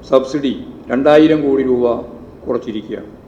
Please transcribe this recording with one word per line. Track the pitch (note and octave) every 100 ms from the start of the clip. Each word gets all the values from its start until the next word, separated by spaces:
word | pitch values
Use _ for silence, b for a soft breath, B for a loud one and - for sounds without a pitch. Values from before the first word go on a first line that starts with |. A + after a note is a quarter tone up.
| C#3
സബ്സിഡി | C3+ B2+ D3+ C#3 A2 - - -
രണ്ടായിരം | B2 C#3+ D3+ D#3 D#3 C#3+
കോടി | C3+ C3
രൂപ | B2 A#2+ A#2 - - - - -
കുറച്ചിരിക്കുകയാണ്. | A#2 - G#2+ G2+ G2+ - -